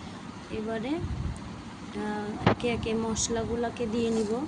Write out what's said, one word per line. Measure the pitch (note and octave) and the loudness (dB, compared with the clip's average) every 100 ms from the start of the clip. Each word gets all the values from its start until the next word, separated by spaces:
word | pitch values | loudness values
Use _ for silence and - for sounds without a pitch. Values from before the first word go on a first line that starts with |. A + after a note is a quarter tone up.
| - - - - - | -10 -10 -10 -10 -6
এবারে, | A3 G#3+ A3+ A3+ | -4 -2 -2 0
আহ, | D#4+ - - - - - - - - - G#3 G#3+ G#3+ G#3 A3 - | 0 0 -2 -2 -4 -8 -10 -10 -10 -8 -4 -2 -2 -2 4 6
একে | - A#3+ | 6 2
একে | A3+ A3+ | 2 2
মশলাগুলোকে | A3 A3+ G#3+ - A3+ G#3+ A#3 A#3+ A#3 A#3 | 2 2 0 0 0 0 0 0 0 0
দিয়ে | A#3 A3+ | 2 4
নিব। | A3+ G#3 A3+ | 4 2 2